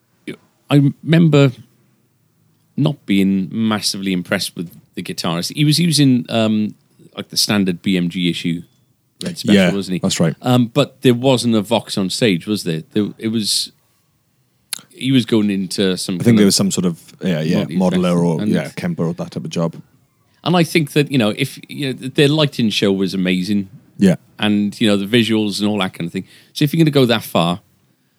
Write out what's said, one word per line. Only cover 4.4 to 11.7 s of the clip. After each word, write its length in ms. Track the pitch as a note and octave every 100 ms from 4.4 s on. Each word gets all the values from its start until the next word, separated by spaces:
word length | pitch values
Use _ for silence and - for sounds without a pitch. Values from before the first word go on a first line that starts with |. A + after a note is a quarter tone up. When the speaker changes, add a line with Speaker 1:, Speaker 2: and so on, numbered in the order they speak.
| - -
Speaker 1:
with 160 | E2+ - _ -
the 80 |
guitarist. 500 | F3+ F2+ F#2+ E2 - -
He 100 | D3+
was 120 | D3
using, 460 | E3+ C#3+ C#3 B2 -
um, 440 | A2+ A2 G#2+ G#2+ - _ _ - -
like, 140 | G2+
the 80 | -
standard 440 | - G#2+ F#2 E2+
B 120 | G#2 F#2
M 120 | F2
G 200 | F2+ F2
issue 340 | E2 F2+ E2+ - _ _ _ _ -
Red 140 | - -
Special, 180 | - G2+
Speaker 2:
Yeah, 160 | F2+
Speaker 1:
wasn't 200 | G2 F#2
he? 60 | F#2
Speaker 2:
that's 200 | F#2+ -
right. 160 | E2 -
Speaker 1:
Um, 260 | B2+ B2 A#2
but 340 | D3 C3 _
there 100 | C3
wasn't 420 | A#2+ C3+ B2 A#2+ A2+
a 60 |
Vox 360 | F#2+